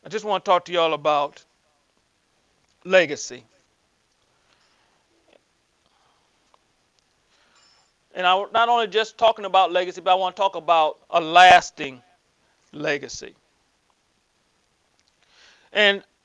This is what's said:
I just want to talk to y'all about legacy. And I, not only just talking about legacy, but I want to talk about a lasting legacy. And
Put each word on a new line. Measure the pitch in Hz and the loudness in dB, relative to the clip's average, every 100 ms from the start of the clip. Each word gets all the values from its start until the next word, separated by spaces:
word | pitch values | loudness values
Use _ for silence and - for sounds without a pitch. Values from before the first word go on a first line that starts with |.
I | - | -12
just | 208 | -12
want | 208 190 | -6 -6
to | 202 | 0
talk | 175 180 | 0 0
to | |
y'all | 175 165 | -4 -2
about | 151 151 151 143 - _ _ _ _ _ _ _ _ _ _ _ _ _ _ | -2 -2 -2 -4 -10 _ _ _ _ _ _ _ _ _ _ _ _ _ _
legacy. | 180 185 156 143 - 123 117 _ _ _ _ _ _ _ _ _ _ _ _ _ _ _ _ _ _ _ _ _ _ _ _ _ _ _ _ _ _ _ _ _ _ _ _ _ _ _ _ _ _ _ _ _ _ | 0 0 0 -6 -14 -18 _ _ _ _ _ _ _ _ _ _ _ _ _ _ _ _ _ _ _ _ _ _ _ _ _ _ _ _ _ _ _ _ _ _ _ _ _ _ _ _ _ _ _ _ _ _ _
And | - | -4
I, | 180 185 202 | 0 0 -2
not | 226 233 | -2 0
only | 240 214 | 0 -2
just | 202 220 - | -4 -4 -2
talking | 220 220 202 | -2 -2 0
about | 190 180 | 0 2
legacy, | 180 180 180 | -2 -4 -8
but | 175 | -2
I | |
want | 185 185 180 | 0 -2 -2
to | |
talk | 196 | -4
about | 175 156 165 156 - _ | -4 0 0 0 -4 _
a | 170 | -4
lasting | 160 170 185 180 - - 143 127 _ _ _ _ _ _ _ | 2 6 8 8 4 -14 -14 -14 _ _ _ _ _ _ _
legacy. | 151 151 143 123 - 120 _ _ _ _ _ _ _ _ _ _ _ _ _ _ _ _ _ _ _ _ _ _ _ _ | -10 -6 -6 -8 -16 -18 _ _ _ _ _ _ _ _ _ _ _ _ _ _ _ _ _ _ _ _ _ _ _ _
And | - 208 202 - _ | 0 0 0 -10 _